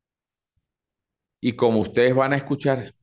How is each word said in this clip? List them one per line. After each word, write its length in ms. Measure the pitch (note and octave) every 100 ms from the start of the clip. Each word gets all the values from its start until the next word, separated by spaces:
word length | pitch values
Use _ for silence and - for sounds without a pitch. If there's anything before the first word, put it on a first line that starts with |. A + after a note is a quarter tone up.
| _ _ _ _ _ _ _ _ _ _ _ _ _ _
Y 120 | B2
como 280 | A#2 A#2+ A2+
ustedes 340 | F#2+ - B2
van 180 | B2+ C3+
a 40 | C#3+
escuchar, 580 | - C#3 C#3+ C3 A2+ _